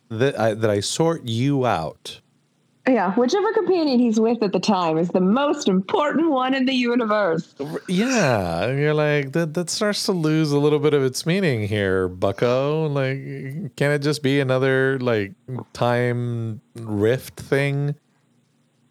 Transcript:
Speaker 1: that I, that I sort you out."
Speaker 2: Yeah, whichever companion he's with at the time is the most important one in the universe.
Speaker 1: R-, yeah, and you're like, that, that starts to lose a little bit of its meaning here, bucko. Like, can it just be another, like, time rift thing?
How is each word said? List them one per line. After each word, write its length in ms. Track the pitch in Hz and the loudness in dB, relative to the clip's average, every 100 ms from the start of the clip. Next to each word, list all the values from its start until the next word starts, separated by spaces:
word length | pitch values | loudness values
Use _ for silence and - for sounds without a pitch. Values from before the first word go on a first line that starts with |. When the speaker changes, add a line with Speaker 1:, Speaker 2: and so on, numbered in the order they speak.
| - | -10
Speaker 1:
that 300 | 110 135 131 | 0 0 2
I, 160 | 110 | 0
that 160 | 107 110 | 2 0
I 100 | 101 | 0
sort 480 | 101 - 165 165 127 | 0 0 0 0 -4
you 380 | 113 135 139 123 | -2 0 2 0
out." 540 | 90 78 - - - _ _ _ _ _ _ - | 0 -2 -10 -16 -20 _ _ _ _ _ _ 0
Speaker 2:
Yeah, 240 | 247 185 | 2 2
whichever 380 | 190 240 403 403 | 0 2 2 0
companion 480 | 440 349 359 302 240 | 0 0 0 2 2
he's 180 | 240 220 | 2 2
with 240 | 220 240 | 2 0
at 100 | 208 | 0
the 60 | 190 | 0
time 400 | 185 190 170 160 | 0 0 2 0
is 120 | 170 | 0
the 100 | 190 | 2
most 480 | 185 240 285 294 - | 2 2 0 0 0
important 640 | 190 190 277 196 254 330 | 0 2 0 0 0 2
one 240 | 262 254 | 2 0
in 100 | 269 | 0
the 80 | 254 | 0
universe. 800 | 262 240 240 226 214 190 160 - - | 0 0 0 0 0 0 0 -4 -10
Speaker 1:
R-, 200 | 143 165 - | -10 -8 -4
yeah, 800 | 180 240 247 151 113 87 82 | 0 2 2 2 2 0 -2
and 160 | 107 139 | -2 0
you're 140 | 147 | 0
like, 360 | 151 151 147 139 | 2 2 0 -2
that, 220 | 156 170 | -2 -2
that 160 | 175 175 | -4 -6
starts 360 | - 208 202 - | -2 -2 -2 -2
to 60 | |
lose 380 | 185 156 156 156 | 0 0 2 2
a 80 | 143 | 2
little 220 | 147 151 | 2 2
bit 140 | 147 | 2
of 100 | 147 | 2
its 200 | 131 127 | 2 -2
meaning 440 | 160 185 185 117 104 | -2 0 0 0 -2
here, 400 | 107 98 95 92 | 0 0 0 0
bucko. 800 | 90 98 98 123 127 143 156 156 | -2 -2 0 0 2 0 -2 -2
Like, 880 | 139 131 135 139 139 139 147 180 - | -2 -2 -4 -8 -12 -10 -10 -10 -2
can 160 | 143 | 0
it 80 | 147 | 0
just 220 | 143 139 | 0 0
be 160 | 131 143 | 2 2
another, 580 | 131 131 135 131 131 135 | 2 2 2 2 2 0
like, 360 | 123 110 98 - - 127 - | 0 0 -2 -8 -12 -12 -10
time 880 | - 120 120 123 120 120 117 113 107 - | -2 0 2 0 -2 -4 -4 -6 -8 -12
rift 640 | 117 113 104 107 131 - - | -14 -6 0 2 0 -4 -16
thing? 560 | - 139 139 139 143 143 _ _ _ _ _ _ _ _ _ | -2 0 0 0 -2 -6 _ _ _ _ _ _ _ _ _